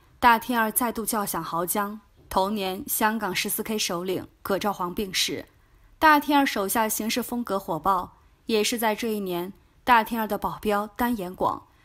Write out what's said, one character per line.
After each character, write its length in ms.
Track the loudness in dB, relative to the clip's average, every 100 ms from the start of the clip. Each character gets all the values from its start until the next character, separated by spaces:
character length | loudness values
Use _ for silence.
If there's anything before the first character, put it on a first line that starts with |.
| _ 4
大 200 | 6 6
天 200 | 2 0
二 140 | 2
再 180 | 0 -2
度 140 | -2
叫 220 | -2 -2 -2
响 180 | -4
濠 220 | -4 -4 -2
江。 340 | -2 -2 -6 _ _ -2
同 240 | 0 0
年， 280 | 0 -4 -6 -6
香 320 | 0 0 0
港 160 | -2
十 160 | -2 -2
四 120 | -4
K 140 | -4 -4
首 280 | -2 -4
领 220 | -4 -6 -6 _
葛 180 | -4 -2
兆 140 | 0
煌 220 | -2 -4
病 180 | -4 -4
逝。 320 | -2 -2 -4 -10 _ _ _ -14 4
大 200 | 6 6
天 200 | 6 4
二 80 | 4
手 200 | 0 -2
下 220 | 0 0
行 220 | -2 -2
事 120 | -2
风 220 | -4 -6
格 140 | -4 -4
火 200 | -2 -2
爆， 380 | 0 0 -2 -12 _ _ -2
也 180 | 0
是 140 | 0 0
在 160 | 0
这 140 | 0 -2
一 120 | -4
年， 320 | -4 -4 -6 -12 _ _
大 180 | 4 4
天 160 | 4 -2
二 80 | -2
的 120 | -2
保 200 | -4 -4
镖 240 | 0 0 -2
单 280 | -2 -2
延 200 | -2 -6
广 280 | -2 -2 -2 -10 _